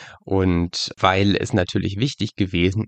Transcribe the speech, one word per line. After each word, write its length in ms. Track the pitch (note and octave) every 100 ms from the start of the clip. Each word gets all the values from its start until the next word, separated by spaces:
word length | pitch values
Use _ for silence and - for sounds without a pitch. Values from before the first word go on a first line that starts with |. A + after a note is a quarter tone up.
| - - -
und 640 | F#2+ F#2 F2 F2 - - -
weil 360 | F#2+ F#2+ G2+ -
es 180 | -
natürlich 440 | G2 F2+ G2 F2+ G2
wichtig 380 | C#3 - G#2+ -
gewesen 500 | F#2 F2 F2+ G2+